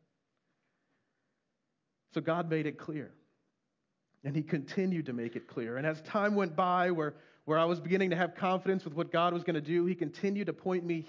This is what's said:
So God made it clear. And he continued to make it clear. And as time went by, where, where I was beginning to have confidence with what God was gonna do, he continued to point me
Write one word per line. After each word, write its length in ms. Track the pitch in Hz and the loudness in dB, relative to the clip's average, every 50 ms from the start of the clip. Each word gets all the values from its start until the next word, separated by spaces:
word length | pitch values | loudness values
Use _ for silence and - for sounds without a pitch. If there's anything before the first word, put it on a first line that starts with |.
| _ _ _ _ _ _ _ _ _ _ _ _ _ _ _ _ _ _ _ _ _ _ _ _ _ _ _ _ _ _ _ _ _ _ _ _ _ _ _ _ _ _ - | _ _ _ _ _ _ _ _ _ _ _ _ _ _ _ _ _ _ _ _ _ _ _ _ _ _ _ _ _ _ _ _ _ _ _ _ _ _ _ _ _ _ -6
So 80 | 160 | -4
God 260 | 143 165 160 175 170 | -2 0 0 0 0
made 200 | 165 160 160 151 | 0 0 0 0
it 100 | 151 151 | -2 -4
clear. 340 | 151 - - 156 151 117 - - _ _ _ _ _ _ _ _ _ _ _ _ _ _ _ _ _ _ _ _ _ - | -6 -10 -8 -8 -8 -8 -10 -16 _ _ _ _ _ _ _ _ _ _ _ _ _ _ _ _ _ _ _ _ _ -6
And 120 | 143 143 | -2 -2
he 80 | 156 151 | -2 0
continued 640 | 156 180 147 135 - - 196 185 190 180 160 147 | 0 -2 -2 -2 -4 -2 0 0 0 0 0 -2
to 60 | 139 120 | -4 -4
make 220 | 120 117 117 117 | -4 -4 -4 -6
it 120 | 117 - | -8 -10
clear. 300 | - - 135 117 113 120 | -8 -6 -6 -4 -4 -4
And 80 | 131 147 | -2 -2
as 120 | 156 156 156 156 | -2 -2 -4 -8
time 320 | - - 214 202 208 208 | -4 0 0 2 2 2
went 200 | 202 196 170 156 | 2 0 0 0
by, 360 | 190 185 180 180 180 175 185 | 0 2 4 4 4 4 2
where, 240 | 180 160 151 147 143 - - - _ _ _ | 2 0 0 -2 -4 -8 -16 -20 _ _ _
where 120 | 147 156 | 2 4
I 80 | 160 165 | 4 4
was 140 | 170 180 165 | 4 2 0
beginning 320 | 147 170 185 190 196 180 | 0 0 2 4 4 2
to 40 | 165 | 2
have 200 | 170 180 175 175 | 2 0 0 0
confidence 500 | - 196 185 185 185 185 196 190 185 - | -2 0 0 0 2 2 0 0 0 -2
with 80 | 165 143 | -4 -4
what 180 | 165 170 - | -4 -2 0
God 220 | - 165 175 175 175 | 2 4 4 4 2
was 100 | 175 170 | 0 0
gonna 160 | 180 165 151 | 0 -2 -2
do, 260 | 151 147 175 175 175 | 0 0 2 2 2
he 100 | 180 180 | 2 0
continued 500 | 175 165 147 - - 202 196 202 202 202 | 0 -2 -4 -4 -2 -2 -2 0 0 -2
to 80 | 196 - | -4 -6
point 320 | - - 185 185 180 175 | -4 -2 -2 -2 0 0
me 180 | 170 170 160 151 | -2 -2 -2 -4